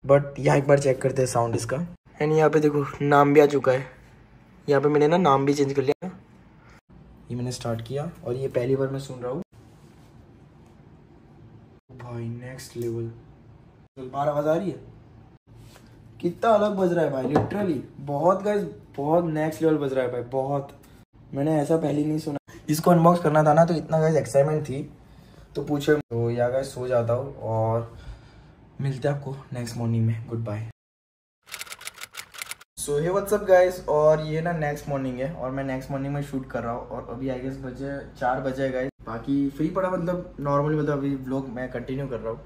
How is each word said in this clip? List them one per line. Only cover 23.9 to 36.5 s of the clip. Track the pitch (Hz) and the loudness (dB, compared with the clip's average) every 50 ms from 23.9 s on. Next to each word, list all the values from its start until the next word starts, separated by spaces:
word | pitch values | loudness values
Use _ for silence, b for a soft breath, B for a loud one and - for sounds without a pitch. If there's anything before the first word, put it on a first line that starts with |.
| 160 160 | 0 2
guys | 156 160 160 | 2 4 2
excitement | 143 117 - - 139 139 156 156 151 143 | 2 0 2 2 4 4 4 2 -2 -4
थी, | - 131 143 147 - - B B B B B B B B B B B - | -4 -6 -8 -8 -10 -14 B B B B B B B B B B B -8
तो | 143 143 | -8 -2
पूछो। | 139 147 143 139 156 151 | -2 -2 0 4 4 2
तो | 147 - _ 117 117 117 120 | 2 2 _ -2 -2 0 0
या | 117 120 120 123 | 0 0 0 2
guys | 127 135 135 127 - | 2 -2 -2 -4 -8
सो | 131 123 | -8 -4
जाता | 127 127 117 117 110 120 | 0 0 0 2 2 0
हूँ | 123 139 139 135 | -2 -2 -8 -12
और | - - 113 113 110 110 110 113 117 117 - B B B B B B B B B B B B B B B - - - | -10 -6 -2 0 0 2 2 0 -2 -2 -6 B B B B B B B B B B B B B B B -20 -10 -6
मिलते | 139 139 127 120 127 | -4 -4 -4 -2 -2
हैं | 143 143 | -2 -2
आपको | 139 - 131 135 - - - 127 | -2 -6 -10 -12 -12 -14 -12 -10
next | 123 120 113 - | -8 -8 -8 -6
morning | 120 120 113 117 113 113 | -4 -2 0 0 2 2
में। | 113 113 113 - | 0 0 -2 -6
गुड | - 117 113 117 | -8 -8 -6 -6
बाय। | 110 104 107 113 113 - _ _ _ _ _ _ _ _ _ _ _ _ _ _ - - - - - - - - - - - - - - - - - - - - - - _ - _ _ - | -6 -6 -6 -8 -10 -14 _ _ _ _ _ _ _ _ _ _ _ _ _ _ -18 -16 -16 -14 -16 -16 -16 -16 -18 -16 -16 -20 -16 -16 -18 -18 -18 -16 -16 -14 -14 -14 _ -18 _ _ -10
So | - - 143 | -4 -2 0
hey, | 147 160 175 | 0 0 2
what's | 185 196 196 - 208 | 0 0 0 0 -2
up | 202 202 | -2 4
guys, | 185 185 180 185 180 180 - - | 6 8 8 8 6 2 -4 -4
और | - 147 151 151 151 156 156 156 | 0 2 4 6 6 4 4 2
ये | 156 156 160 | -4 -4 -2
ना | 165 175 | -2 -2
next | 170 160 151 147 147 147 - 147 | -2 -2 -2 -4 -4 -6 -6 -6
morning | 143 135 131 131 123 123 | -4 -4 -4 -4 -4 -4
है | 131 147 170 | -6 -6 -6
और | - 120 131 | -6 -8 -6
मैं | 135 139 135 | -6 -6 -4
next | 135 131 131 135 - | -4 -6 -6 -6 -6
morning | 143 135 135 139 143 | -6 -6 -4 -4 -4
में | 143 | -6
shoot | 139 - 135 131 127 - | -6 -6 -6 -8 -8 -6